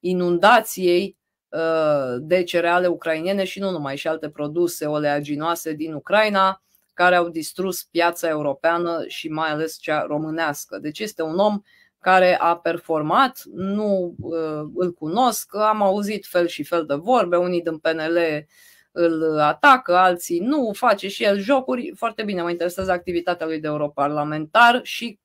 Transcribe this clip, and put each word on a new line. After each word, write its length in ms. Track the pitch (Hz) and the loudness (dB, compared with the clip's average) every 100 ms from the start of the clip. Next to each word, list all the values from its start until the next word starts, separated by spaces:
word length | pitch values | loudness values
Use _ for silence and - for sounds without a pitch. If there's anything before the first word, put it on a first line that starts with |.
inundației, 1160 | 175 180 175 175 196 240 - - 180 175 196 - _ _ _ | -2 0 0 4 6 6 4 -2 2 2 0 -10 _ _ _
uh, 680 | 160 165 160 156 147 131 123 | -4 0 2 2 2 0 -6
de 240 | 156 180 | 0 2
cereale 440 | 175 175 170 175 180 | 2 0 2 2 2
ucrainene 580 | 175 165 160 170 196 | 0 -2 -2 -2 -2
și 140 | 185 190 | -4 -4
nu 120 | 196 | -4
numai, 260 | 175 143 139 | -4 -6 -6
și 120 | 165 | -4
alte 220 | 160 151 | -4 -6
produse 560 | 151 147 160 175 - 151 | -6 -4 0 -2 -2 -4
oleaginoase 840 | 151 147 147 147 147 160 170 165 | 0 0 0 -2 -4 -2 -2 -4
din 220 | 151 160 | -6 -8
Ucraina, 680 | 151 - 202 214 202 190 196 _ _ _ | -8 0 2 4 4 2 0 _ _ _
care 200 | - 180 | 2 4
au 140 | 180 170 | 4 2
distrus 540 | 165 151 - 190 175 | -4 -10 -6 -4 -6
piața 460 | - 170 170 170 165 | -6 0 0 0 -2
europeană 760 | 151 147 139 165 170 175 170 - | -2 -2 0 0 0 -2 -4 -6
și 220 | - 160 | -10 -8
mai 220 | 156 160 | -4 -2
ales 260 | 151 160 - | -2 -4 -6
cea 240 | - 151 | -4 -2
românească. 760 | - 147 156 160 160 143 - 95 | -2 -4 -4 -4 -4 -4 -10 -10
Deci 200 | 147 156 | -10 -8
este 240 | 214 - | -10 -6
un 160 | 160 170 | -4 2
om 220 | 208 202 _ _ _ _ | 0 0 _ _ _ _
care 380 | - 185 185 180 | 4 6 6 4
a 160 | 170 170 | 2 2
performat, 880 | 165 165 - 160 151 202 262 - - | -2 -4 -2 -2 2 2 2 0 -16
nu, 600 | - 190 202 208 196 175 - | -8 -6 -2 0 0 -2 -8
uh, 420 | - 165 156 151 151 | -6 -4 -4 -6 -8
îl 180 | 165 180 | -4 -4
cunosc, 640 | 175 156 190 254 214 - 202 | -4 -4 0 0 0 -8 -2
am 260 | 214 214 | 0 2
auzit 440 | 202 202 202 208 - | 2 2 -2 -6 -4
fel 200 | 180 170 | 0 0
și 160 | - | -2
fel 240 | 147 170 156 | -4 -4 -2
de 80 | |
vorbe, 420 | 143 180 254 180 175 | -4 2 2 2 0
unii 260 | 180 180 | 0 -2
din 160 | 170 160 | -4 -2
P 80 | 160 | -2
N 120 | 160 | -2
L 200 | 156 170 165 151 151 _ - _ _ | 0 0 0 -2 -8 _ -20 _ _
îl 460 | - 170 160 160 151 | 0 2 2 0 2
atacă, 580 | 151 147 285 254 254 180 | 2 4 6 6 4 4
alții 440 | 185 175 - 170 | 4 2 -4 -4
nu, 300 | 214 302 233 | -2 -2 -2
face 340 | 202 247 202 196 | 0 0 0 -2
și 160 | 196 | -2
el 140 | 220 202 | 0 0
jocuri. 540 | 196 277 254 254 - - | 2 0 0 -6 -6 -6
Foarte 260 | 233 214 | -6 -4
bine, 200 | 214 185 | -6 -4
mă 80 | 170 | -4
interesează 400 | 170 175 175 190 | -2 -4 -4 -2
activitatea 560 | 180 175 170 170 175 160 | -2 -2 -4 -2 -4 -4
lui 140 | 160 | -4
de 60 | 156 | -4
europarlamentar 1120 | 151 147 147 143 151 147 151 156 220 233 240 | -4 -4 -2 -2 0 -4 -4 -2 6 6 6
și 360 | - - 233 196 | -4 -10 -10 -12